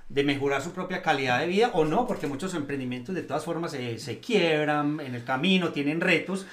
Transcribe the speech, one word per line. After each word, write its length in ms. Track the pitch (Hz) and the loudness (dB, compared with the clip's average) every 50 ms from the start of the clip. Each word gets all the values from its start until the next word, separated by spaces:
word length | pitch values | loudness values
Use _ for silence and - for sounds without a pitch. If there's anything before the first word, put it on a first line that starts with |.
| - - | -12 -4
de 140 | - 135 143 | 0 2 2
mejorar 380 | 147 135 123 135 143 139 143 | 2 2 2 0 0 0 0
su 120 | - 175 - | -2 -4 -8
propia 280 | 185 185 180 185 170 | -8 -6 -6 -6 -2
calidad 380 | - 165 151 139 135 127 123 123 | 0 2 2 2 2 2 2 2
de 80 | 156 175 | 2 2
vida, 240 | 185 202 233 247 233 | 2 2 2 4 4
o 120 | 175 156 | 2 2
no, 200 | 156 156 - 247 | 4 2 2 0
porque 220 | - 196 - 156 143 | 0 -2 -4 -4 -4
muchos 260 | 135 - - 185 175 | -4 -4 -4 -4 -4
emprendimientos 640 | 160 143 - 143 139 127 123 123 127 123 - 185 | -4 -4 -4 -4 -4 -4 -4 -6 -6 -6 -6 -6
de 80 | 160 - | -6 -4
todas 220 | - 135 151 156 | -4 -4 -4 -2
formas 260 | 170 165 165 170 160 | -2 -4 -4 -4 -4
se, 260 | 147 131 123 120 113 107 | -4 -4 -4 -4 -6 -6
se 220 | - 120 117 - | -6 -8 -8 -6
quiebran 800 | - - 233 196 170 165 156 151 151 151 151 147 147 147 151 156 | -2 2 4 4 6 4 4 4 2 2 2 2 2 0 0 -2
en 160 | 147 127 123 | -4 -6 -8
el 80 | 120 120 | -6 -4
camino, 460 | 127 131 131 156 190 190 185 175 160 | -2 -2 2 4 4 4 4 4 2
tienen 320 | - 143 139 143 151 170 | 0 0 0 0 0 2
retos, 440 | 180 180 175 151 - - 190 190 - - | 2 2 2 2 2 -2 -6 -6 -6 -10